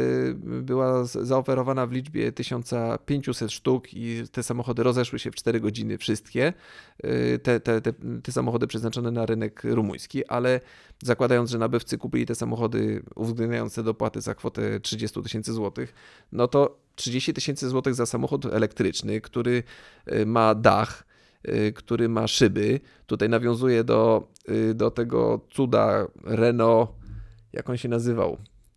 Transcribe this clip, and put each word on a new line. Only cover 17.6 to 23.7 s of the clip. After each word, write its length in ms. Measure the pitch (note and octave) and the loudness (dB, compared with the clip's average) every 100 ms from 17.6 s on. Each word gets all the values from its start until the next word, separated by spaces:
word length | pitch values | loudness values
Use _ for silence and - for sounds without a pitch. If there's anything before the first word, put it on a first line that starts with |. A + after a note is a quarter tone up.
| C3 | -2
złotych 260 | C3 C3 B2+ | 0 0 0
za 100 | A#2 | 0
samochód 400 | B2 C3 - - | -2 -2 -2 0
elektryczny, 760 | G#2+ A2 - F#2+ - G#2+ G#2+ | 0 0 2 0 0 -4 -4
który, 420 | - - A#2+ B2 A#2 - - - - | -4 -2 0 0 -2 -14 -20 -18 -4
y, 140 | A2 G#2+ | 0 2
ma 300 | A#2 A2 G#2+ | 4 4 6
dach, 480 | A2 G2 A#2 - - _ _ _ - | 6 6 2 -6 -20 _ _ _ -4
y, 260 | A2 G#2+ - | 0 0 -2
który 340 | - A#2+ A#2 | -4 0 2
ma 180 | A2+ A2 | 2 0
szyby. 520 | - A#2 G2 G#2 C3+ - _ - | 4 4 4 0 0 -4 _ -6
Tutaj 240 | A2 G#2 | 0 2
nawiązuje 540 | A#2 A#2+ A#2 B2+ | 2 2 0 2